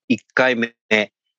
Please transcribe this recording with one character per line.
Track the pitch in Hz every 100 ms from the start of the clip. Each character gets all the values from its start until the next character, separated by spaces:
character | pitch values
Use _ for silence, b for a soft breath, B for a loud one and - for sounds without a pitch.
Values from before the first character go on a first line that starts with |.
| -
一 | 110 -
回 | - 127 117
目、 | 117 - _ 107 101 _ _